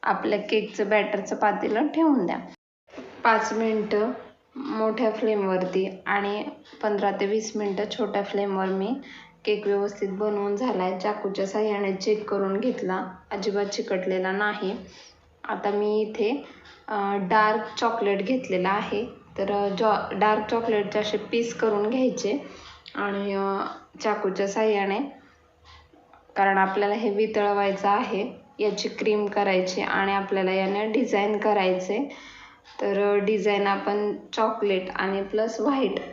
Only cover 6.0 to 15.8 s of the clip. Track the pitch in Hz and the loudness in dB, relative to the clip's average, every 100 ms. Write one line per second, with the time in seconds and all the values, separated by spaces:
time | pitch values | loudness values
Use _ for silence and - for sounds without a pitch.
6 | - 202 202 208 - - - - - 202 | -2 -2 0 -4 -6 -12 -20 -6 -2 0
7 | 202 196 202 220 214 214 202 190 214 - | 0 0 0 0 -2 -4 -2 -2 -4 -4
8 | 208 196 202 202 202 190 190 190 196 277 | -2 -2 -2 -2 0 0 0 0 -2 -4
9 | - - - _ - 208 208 202 202 202 | -8 -18 -20 _ -2 0 2 2 0 -2
10 | 196 190 208 208 202 202 254 196 185 190 | -4 -2 -2 0 0 0 0 0 0 0
11 | 214 208 196 196 190 214 214 202 196 190 | -2 -2 -4 -2 -2 0 0 0 0 0
12 | - 214 214 196 196 196 247 - 190 185 | 0 0 0 0 0 0 0 -2 -2 -2
13 | - - - 202 208 202 196 - 226 190 | -4 -12 -10 -4 -2 0 -2 -4 -2 -2
14 | 185 185 185 196 208 196 185 240 - - | 0 0 0 0 0 0 -4 -4 -10 -20
15 | - - _ _ - 202 208 202 | -20 -20 _ _ -8 -4 -2 0